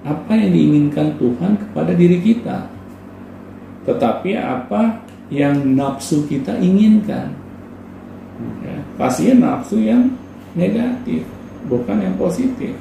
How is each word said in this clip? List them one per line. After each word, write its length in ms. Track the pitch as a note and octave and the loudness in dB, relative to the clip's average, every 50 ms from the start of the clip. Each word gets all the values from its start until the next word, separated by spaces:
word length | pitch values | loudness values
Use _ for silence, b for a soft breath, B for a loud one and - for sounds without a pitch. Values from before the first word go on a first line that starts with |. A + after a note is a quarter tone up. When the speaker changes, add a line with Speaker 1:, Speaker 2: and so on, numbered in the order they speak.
Speaker 1:
apa 320 | - C#3+ D3+ E3 - - G#3+ | -4 -4 -6 -6 -2 0 2
yang 160 | A3 G#3 F#3+ | 2 4 4
diinginkan 600 | F3 E3+ D#3 D3+ D3+ D3+ D3 D3 D3 D3+ D3+ D3+ D3+ | 4 6 6 6 6 4 4 2 2 0 -2 -2 0
Tuhan 460 | - C#3 A#2+ B2 - E3+ F#3+ G#3 G3+ | 0 0 0 0 0 0 0 0 0
kepada 320 | - - - - D#3+ E3+ F3+ | -2 -6 -6 -4 -2 0 4
diri 240 | F3 F3 F3 F3+ F3+ | 4 6 6 6 4
kita, 460 | F3+ A3 A3+ A#3 - D#3 C3 - D3 - - - - - - - - - - - - - - - - - - - - - - - - | 4 2 2 2 0 -8 -8 -8 -8 -10 -14 -16 -18 -18 -20 -20 -20 -20 -18 -18 -18 -18 -18 -18 -18 -18 -18 -18 -18 -18 -18 -10 -4
tetapi 500 | - - - - A2+ A2 - - F#3 G3+ | -4 -2 0 0 0 0 -2 -2 -4 -4
apa 640 | - - - C3 - - - G#3 G#3+ A3+ A3+ A3 - - - - - - - | -2 -2 -4 -4 -6 -6 -4 -2 0 0 0 0 -4 -10 -18 -20 -20 -12 -8
yang 320 | C#3 C#3+ C#3+ C#3+ C#3+ C#3+ C3+ C3+ C3 | -2 0 2 2 2 2 2 2 2
nafsu 500 | C3 C#3 C3+ A#2+ - - - E3 D3 D3 | 2 2 0 -4 -6 -4 0 0 0 0
kita 320 | - D3+ C3+ - - - | 0 -2 -4 -2 -4 -2
inginkan. 800 | - F#3+ F3+ F#3+ G3+ G#3+ A3 G#3+ G#3+ - - - - - - - - - - - - - - - - - - - - - - - - - - - | 0 2 4 6 6 8 8 6 6 4 0 -6 -6 -6 -8 -10 -12 -14 -18 -18 -18 -18 -18 -18 -18 -18 -18 -18 -18 -18 -18 -18 -18 -18 -18 -14
Speaker 2:
Hmm. 200 | - A#2 A#2 - - - | -12 -12 -10 -10 -10 -10
Speaker 1:
Ya, 140 | - - - - - - | -10 -10 -10 -10 -12 -8
pastinya 560 | - - B3+ B3+ - D#3 G#3+ C4 B3 B3 B3 C4 | -4 -2 -2 0 2 2 6 6 6 6 4 2
nafsu 240 | - - - G3+ A3 | -2 -4 -2 0 0
yang 300 | A3 G#3+ A3+ B3 B3 C4 C4 - - - - - - - - | 2 4 4 4 4 2 0 -4 -12 -16 -20 -20 -20 -10 -2
negatif, 760 | E3+ F3 G3 G#3 A3+ A#3+ B3 B3 - - - - - - - - - - - - - - | -2 0 0 0 0 -2 -2 -4 -6 -6 -4 -4 -4 -4 -8 -14 -16 -18 -18 -18 -14 -6
bukan 340 | - B2+ A#2+ B2 - G2 G#2+ | -2 -2 -2 -2 0 -2 0
yang 160 | G2 F#2 F#2+ | 0 -2 -2
positif. 560 | - - F3+ E3+ - - - - - C#3 F#2+ - - | -2 -2 -2 -2 0 -2 -2 -2 -4 -8 -8 -8 -10